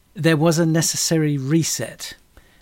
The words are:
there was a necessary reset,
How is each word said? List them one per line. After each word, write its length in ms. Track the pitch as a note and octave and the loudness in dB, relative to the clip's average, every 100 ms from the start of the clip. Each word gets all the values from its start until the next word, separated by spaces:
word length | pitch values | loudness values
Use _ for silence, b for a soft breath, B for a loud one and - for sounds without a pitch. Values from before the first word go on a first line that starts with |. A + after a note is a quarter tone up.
| _ | _
there 240 | G3+ D#3 D#3 | -2 0 4
was 220 | E3 D#3+ | 2 2
a 80 | E3 | 2
necessary 680 | D#3+ - - - D#3+ D3+ C#3+ | 2 0 -2 0 0 0 -2
reset, 800 | C3 E3 D3+ - A#2 - - - _ _ b b | 0 0 0 -4 -8 -12 -16 -18 _ _ b b